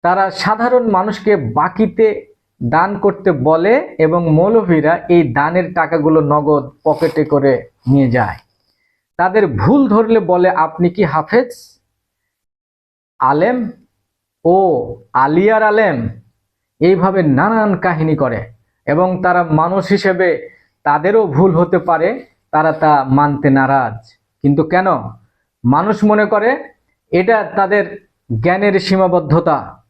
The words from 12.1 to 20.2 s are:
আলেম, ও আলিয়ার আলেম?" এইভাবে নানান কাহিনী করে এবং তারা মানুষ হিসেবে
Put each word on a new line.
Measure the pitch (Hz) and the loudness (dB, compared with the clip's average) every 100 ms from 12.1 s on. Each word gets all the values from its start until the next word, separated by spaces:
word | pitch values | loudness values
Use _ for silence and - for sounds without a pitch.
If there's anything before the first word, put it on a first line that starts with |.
| _ _ _ _ _ _ _ _ _ _ _ | _ _ _ _ _ _ _ _ _ _ _
আলেম, | 131 147 196 254 226 - _ _ _ _ _ _ 165 | -2 0 0 -2 -6 -12 _ _ _ _ _ _ 0
ও | 185 190 135 120 - _ | 2 2 0 -4 -12 _
আলিয়ার | 127 135 160 202 220 | -2 0 2 2 2
আলেম?" | 214 214 214 139 113 - _ _ _ _ _ _ | 2 2 0 -2 -6 -10 _ _ _ _ _ _
এইভাবে | 165 190 185 190 | 0 2 0 0
নানান | 156 131 190 226 214 185 | 0 2 0 0 0 -2
কাহিনী | 185 160 160 151 | -2 -2 -2 -2
করে | 135 110 113 - _ _ - | -2 -4 -10 -20 _ _ -4
এবং | 147 185 185 | -2 0 -2
তারা | 180 180 | 0 0
মানুষ | 170 151 165 190 185 | 0 0 0 -2 -2
হিসেবে | 196 196 180 | -2 0 0